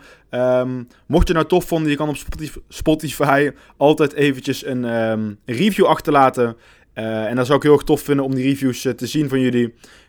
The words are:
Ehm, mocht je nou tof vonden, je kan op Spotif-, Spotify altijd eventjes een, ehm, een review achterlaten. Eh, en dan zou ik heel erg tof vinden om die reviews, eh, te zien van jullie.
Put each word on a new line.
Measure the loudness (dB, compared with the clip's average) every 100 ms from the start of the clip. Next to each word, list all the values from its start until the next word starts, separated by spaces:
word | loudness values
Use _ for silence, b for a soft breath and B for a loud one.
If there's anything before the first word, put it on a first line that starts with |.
| B B _
Ehm, | -2 0 0 0 -6 -12 b -2
mocht | 2 2
je |
nou | 2 2
tof | 0 0
vonden, | -2 0
je | -2
kan | -4
op | -6
Spotif-, | -10 -10 -12 -14 -18
Spotify | -4 0 0 -2 -2 2 2 2 b b 0
altijd | 2 4 0
eventjes | 2 0 0 -4 -6 -6
een, | -6 -4
ehm, | -2 -2 -2
een | -6 -8 -8 -2
review | 0 2 2
achterlaten. | 2 2 4 4 4 -2 -4 b b _
Eh, | -10 -6 -4 -2
en | -2
dan | 0
zou | 2
ik |
heel | 6
erg | 4
tof | 4 -2
vinden | 0 -2 -2
om | -2
die |
reviews, | -2 0 -2 -2 -4
eh, |
te | -4 -4
zien | -4 -2
van | 0
jullie. | 0 0 -2 b b b